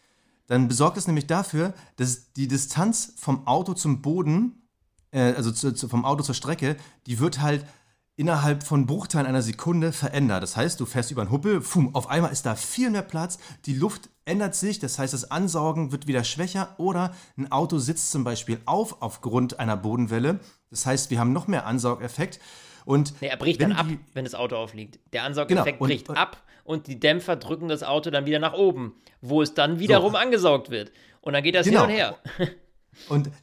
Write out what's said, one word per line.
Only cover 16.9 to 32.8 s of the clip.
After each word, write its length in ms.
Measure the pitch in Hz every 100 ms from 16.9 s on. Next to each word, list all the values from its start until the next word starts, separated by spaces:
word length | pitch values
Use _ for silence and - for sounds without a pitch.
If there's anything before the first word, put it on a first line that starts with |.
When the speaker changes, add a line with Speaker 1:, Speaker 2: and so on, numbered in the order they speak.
| 175 180 180 - -
Speaker 1:
ein 140 | 135
Auto 260 | 135 165 160
sitzt 340 | 123 165 -
zum 120 | 147
Beispiel 360 | 120 120 - 113 -
auf 360 | 175 214 -
aufgrund 580 | 117 - 120 120 127 135
einer 180 | 113 104
Bodenwelle. 600 | 107 120 117 113 127 - - _ _
Das 140 | - 135
heißt, 260 | 135 -
wir 80 | 117
haben 120 | 120
noch 160 | 147 175
mehr 180 | 175 107
Ansaugeffekt. 720 | 123 120 120 120 - 175 - - - - - -
Und 280 | 143 143 -
Speaker 2:
Nee, 60 | 139
er 100 | 131
bricht 220 | 147 -
Speaker 1:
wenn 100 | 180
Speaker 2:
dann 80 | 185
ab, 60 | 160
Speaker 1:
die 100 | 156 -
Speaker 2:
wenn 100 | 131 131
das 80 |
Auto 220 | - 123 120
aufliegt. 440 | 113 107 104 - _
Der 100 | 117
Ansaugeffekt 420 | 131 143 147 180 147
Speaker 1:
Genau, 160 | -
und 40 | 135
Speaker 2:
bricht 220 | 131 -
ab 320 | 147 190 - _ -
und 240 | - 156 -
die 120 | 123
Dämpfer 360 | 151 170 175 170
drücken 320 | - 156 165
das 140 | 151
Auto 260 | 156 147 160
dann 160 | 143 139
wieder 140 | 151
nach 140 | 156
oben, 420 | 170 196 131 117 - _ _
wo 200 | 123 151
es 120 | 151
dann 240 | 156 147 170
wiederum 340 | 202 202 190
Speaker 1:
So. 40 | 208
Speaker 2:
angesaugt 520 | 247 233 175 139 -
wird. 200 | 117 104 - - _
Und 120 | -
dann 100 | 143
geht 120 | 147 180
das 100 | 185
Speaker 1:
Genau. 140 | 220
Speaker 2:
hin 80 | -
und 40 | 214
her. 200 | 127 - - -
<laughs> 80 | 180 - _ _